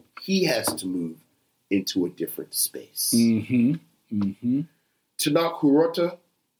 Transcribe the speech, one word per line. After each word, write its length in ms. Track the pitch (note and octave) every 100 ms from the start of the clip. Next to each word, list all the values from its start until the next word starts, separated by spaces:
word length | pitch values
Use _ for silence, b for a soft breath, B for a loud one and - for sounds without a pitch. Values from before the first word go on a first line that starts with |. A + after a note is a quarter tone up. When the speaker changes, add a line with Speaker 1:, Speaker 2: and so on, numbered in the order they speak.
| - -
Speaker 1:
he 240 | - F#3+ E3
has 200 | A2+ G2+ -
to 100 | F#2+
move 300 | F2+ E2 D#2+ _ _ _ _ _
into 360 | G2 F#2+ F#2+ E2+
a 40 |
different 440 | - D#2+ - -
space. 600 | - - - - - - A#2
Speaker 2:
Mm-hmm. 580 | A#2 A2+ G#2+ B2 A#2+ E3 - _ _
Mm-hmm. 480 | G#2 G2 G2 A#2+ C3+ D#3+ _ _ _ _ -
Speaker 1:
Tenoch 400 | D#3 D#3 E3 -
Huerta 580 | D3 D3 E3 - E3+ - _ _ _